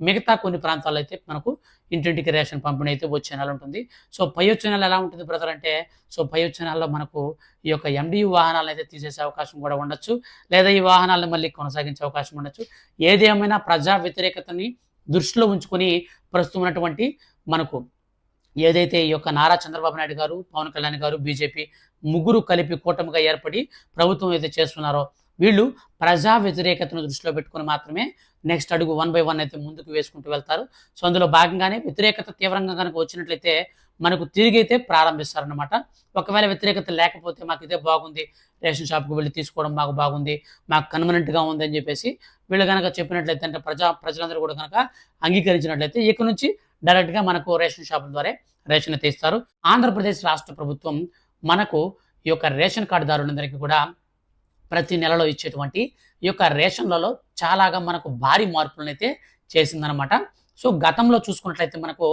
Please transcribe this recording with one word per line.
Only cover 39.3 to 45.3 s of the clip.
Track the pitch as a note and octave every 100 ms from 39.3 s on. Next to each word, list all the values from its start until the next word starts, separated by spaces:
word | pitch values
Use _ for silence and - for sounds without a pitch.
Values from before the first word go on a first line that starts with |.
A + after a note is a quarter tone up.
| D#3
తీసుకోవడం | D3 D#3+ D3+
మాకు | D3 C#3+
బాగుంది, | C#3+ C#3+ D3 C#3+ D3+ - _ -
మాకు | D#3 D3+
కన్వీనియంట్‌గా | D#3+ E3+ F3 D3+ E3
ఉంది" | D#3+ D3+
అని | D#3 D3+
చెప్పేసి | D3 C#3 A#3+ D#4+ _ _ -
వీళ్ళు | F#3+ F#3+
కనుక | F#3+ F3
చెప్పినట్లయితే, | F3 D#3+ F3 D#3+ D#3 D#3+
అంటే | D#3
ప్రజా, | D3+ D#3 F3 E3+
ప్రజలందరూ | D#3+ D3+ E3 D#3+
కూడా | D#3 D3
కనుక | D3+ G#3+ C4 - _ _
అంగీకరించినట్లయితే | E3